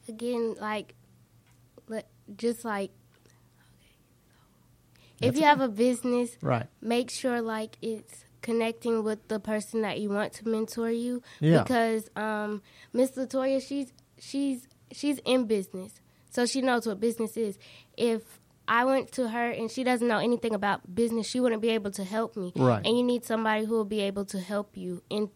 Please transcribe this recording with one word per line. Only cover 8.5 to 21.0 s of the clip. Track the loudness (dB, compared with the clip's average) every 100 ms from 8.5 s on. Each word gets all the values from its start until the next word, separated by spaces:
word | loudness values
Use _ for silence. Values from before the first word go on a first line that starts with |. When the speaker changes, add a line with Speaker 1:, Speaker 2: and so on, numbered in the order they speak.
| 0 0 -2 0 0
Speaker 1:
with | 0 -4 -4
the | -6
person | -2 -4 -2 -2
that | -2 -2
you | -2
want | -2 -2
to | -4 -4
mentor | -2 -2 -4 -2
you. | -2 -2 -4 -8 0
Speaker 2:
Yeah. | 6 6
Speaker 1:
Because, | 6 2 2 0 -4 -6
um, | -4 -4 -4 -8 -10 -20 -6
Miss | 0 0
Latoya, | 0 -4 -2 0 0 -2
she's, | -6 -6 -12 _ -20
she's, | -8 -2 -2 -2 -8 _ _
she's | -6 -2 -2 2
in | 2 2
business, | 0 -2 -10 -14 -18 _ _ _
so | 0 0
she | 2
knows | 2 2 0
what | 0
business | -2 0 -4 -2
is. | -4 -4 -16 -20 -20 -2
If | 0 0 -6 -20 _ _ 0
I | 2
went | 4 2 0
to | -4 -2
her | 0 -2
and | -2 -4
she | -2
doesn't | 0 2 2
know | 2
anything | 2 2 0
about | 0 0 -2 -4
business, | 0